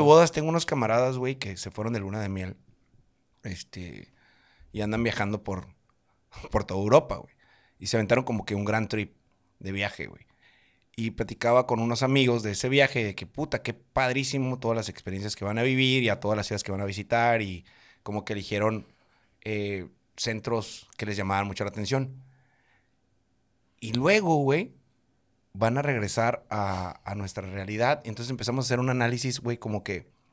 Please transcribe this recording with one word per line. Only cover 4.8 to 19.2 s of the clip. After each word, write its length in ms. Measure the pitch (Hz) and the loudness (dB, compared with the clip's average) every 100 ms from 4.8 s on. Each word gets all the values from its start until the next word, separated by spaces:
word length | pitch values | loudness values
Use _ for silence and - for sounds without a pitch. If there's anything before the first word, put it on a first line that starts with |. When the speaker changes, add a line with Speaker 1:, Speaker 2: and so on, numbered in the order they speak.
Speaker 2:
andan 220 | 104 110 | -2 0
viajando 380 | 117 107 101 104 | 0 0 -2 -2
por, 240 | - 92 - - _ _ _ _ _ - - | -4 -8 -10 -20 _ _ _ _ _ -18 -2
por 140 | 175 - | -2 0
toda 160 | 95 | -2
Europa, 360 | 104 147 - 92 | 6 6 6 -6
güey. 160 | - _ _ _ _ - | -12 _ _ _ _ -12
Y 80 | - | -2
se 80 | 113 | 0
aventaron 280 | 104 120 127 | 4 2 2
como 180 | 107 | -4
que 120 | - 101 | -2 -2
un 100 | 104 | 0
gran 220 | 110 104 | 0 0
trip 260 | 107 98 _ _ _ _ - | -4 -6 _ _ _ _ -14
de 120 | 95 | -8
viaje, 360 | 98 101 - 53 | -4 -4 -6 -14
güey. 180 | 50 _ _ _ _ _ _ _ - | -16 _ _ _ _ _ _ _ -6
Y 160 | 113 | -4
platicaba 540 | - 113 107 117 123 123 | -4 -6 -2 4 4 4
con 120 | 113 | 2
unos 220 | 113 117 | 0 0
amigos 400 | 131 135 123 120 | 2 4 4 2
de 80 | 107 | -2
ese 160 | 98 131 | -2 2
viaje 360 | 139 135 123 104 | 4 4 2 -4
de 100 | 95 | -6
que, 100 | 92 | -10
puta, 360 | - 151 120 | -8 -4 -4
qué 120 | 123 | -4
padrísimo 840 | - _ 131 127 135 135 139 131 127 | -10 _ 0 2 0 -2 -2 -2 -2
todas 160 | 113 113 | 0 0
las 140 | 101 | -2
experiencias 460 | - 95 95 104 - | -8 -8 -6 -6 -4
que 80 | 98 | -4
van 140 | 113 | 0
a 40 | |
vivir 400 | 127 131 131 131 | 2 4 4 4
y 60 | 113 | 2
a 100 | 98 | 0
todas 160 | 101 107 | 0 -2
las 120 | - | -2
ciudades 160 | 104 | -4
que 80 | - | -4
van 80 | 98 | -4
a 40 | 101 | -4
visitar 560 | 95 98 110 120 113 | -6 -2 2 4 2
y 220 | 98 90 - - - _ | -2 -8 -14 -20 -20 _
como 220 | - 104 104 | -8 -6 -4
que 80 | |
eligieron, 540 | 104 - 104 110 110 - _ _ _ | -6 -4 0 0 -2 -8 _ _ _